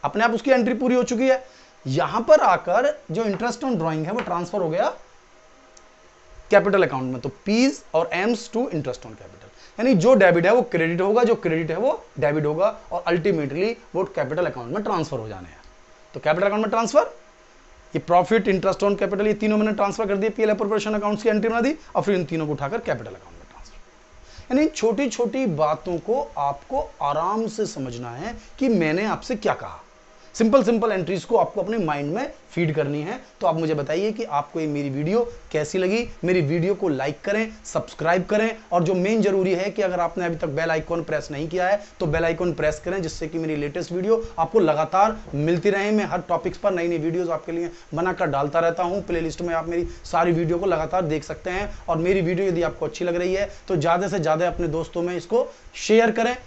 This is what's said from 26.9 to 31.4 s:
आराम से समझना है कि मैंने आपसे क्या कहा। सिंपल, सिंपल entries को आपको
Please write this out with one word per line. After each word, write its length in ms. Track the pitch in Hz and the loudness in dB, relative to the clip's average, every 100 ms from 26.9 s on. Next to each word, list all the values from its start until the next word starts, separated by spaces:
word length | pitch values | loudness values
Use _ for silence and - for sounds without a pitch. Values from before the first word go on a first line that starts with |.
| - | -4
आराम 460 | 143 151 170 214 226 | -2 0 0 -2 -4
से 180 | - 208 | -4 -6
समझना 460 | - 131 120 120 | -4 -8 -8 -10
है 240 | 120 202 240 - - | -10 -10 -12 -16 -2
कि 80 | 262 | 0
मैंने 360 | 214 160 160 - | 2 2 0 0
आपसे 300 | - - 208 | -4 -4 -4
क्या 180 | 196 | -2
कहा। 280 | 127 107 - - - - - - | -2 -6 -16 -20 -20 -20 -20 -18
सिंपल, 300 | - 226 269 | 0 4 6
सिंपल 280 | 220 233 226 | 4 2 2
entries 320 | 190 156 185 | -2 -2 -4
को 140 | - | 0
आपको 240 | 226 | 2